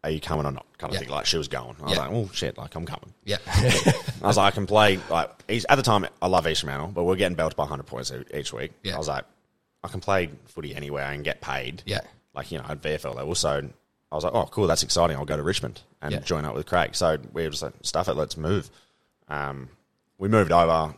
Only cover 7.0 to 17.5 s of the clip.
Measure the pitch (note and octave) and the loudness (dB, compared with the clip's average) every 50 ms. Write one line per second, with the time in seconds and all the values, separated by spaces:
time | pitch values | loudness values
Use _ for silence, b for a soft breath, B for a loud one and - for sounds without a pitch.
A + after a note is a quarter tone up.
7 | F2 F2 F#2+ F#2 G2+ F2+ F2 E2 E2 D#2+ - - D2 C#2+ D2 C#2 C#2 - - B1 | 2 2 2 2 2 0 2 0 0 -2 0 -2 -4 -4 -4 -8 -8 -10 -10 -8
8 | C2 - C2 B1 C2+ - - D2 C#2+ - - A#1 C#2 - - _ - G2 F2 - | -8 -8 -8 -10 -12 -8 -8 -8 -6 -6 -8 -8 -10 -10 -12 _ -8 -6 -6 -4
9 | - - C#2 - - _ _ _ _ _ _ _ _ _ _ _ - F2 - F#2 | -4 -4 -4 -6 -6 _ _ _ _ _ _ _ _ _ _ _ -14 -10 -10 -6
10 | - - G2 F#2+ F2 D2+ C#2+ - - - - - D#2 C#2+ C#2+ C#2+ D2 C#2+ C#2+ C#2+ | -2 0 2 2 0 -2 -6 -16 -20 -18 -14 -12 -10 -10 -8 -8 -8 -6 -6 -6
11 | C#2 C#2 C#2+ C#2+ D2 D#2 C#2+ - - - C2+ C2+ B1+ B1+ D#2+ - - - G2+ - | -6 -6 -6 -6 -4 -4 -6 -6 -6 -6 -6 -6 -6 -8 -10 -12 -6 -4 -4 -4
12 | - - - _ _ _ _ C#2+ C2+ - E2+ D2 B1+ C#2+ D2+ C#2+ C#2+ D#2 D2+ D2+ | -4 -8 -18 _ _ _ _ -12 -10 -8 -10 -10 -8 -8 -10 -6 -4 -4 -4 -4
13 | - C#2 A#1 B1 C2+ D2+ F2 - - D2+ D2 C#2+ C#2+ C#2 - _ _ _ _ _ | -4 -8 -8 -6 -6 -4 -2 0 2 2 0 0 -2 -6 -12 _ _ _ _ _
14 | _ _ D2+ D#2 D#2 E2 - A#2 D#2+ - - - E2+ E2 D#2+ - D#2+ - - F2 | _ _ -6 -4 -2 0 0 0 0 0 0 0 2 4 4 2 2 0 2 4
15 | E2+ E2+ D2+ C2+ D2 D2 D2+ D2+ D2 D#2+ G2 - - B1+ - - - _ _ _ | 4 2 2 -2 -4 -4 -4 -2 0 0 -2 -2 -4 -6 -10 -12 -20 _ _ _
16 | D2 D2 F#2 D2 - - F2+ D#2 D2+ D2+ A1+ C2+ D#2+ - F2+ F2+ D2+ - - - | -6 -4 -4 -4 -2 -2 -2 -2 -2 -4 -4 -6 -4 0 2 2 2 2 0 2
17 | F#2 E2 D#2 D2 B1 - - - E2 D#2 | 2 2 2 0 -4 -8 -6 -4 -4 -4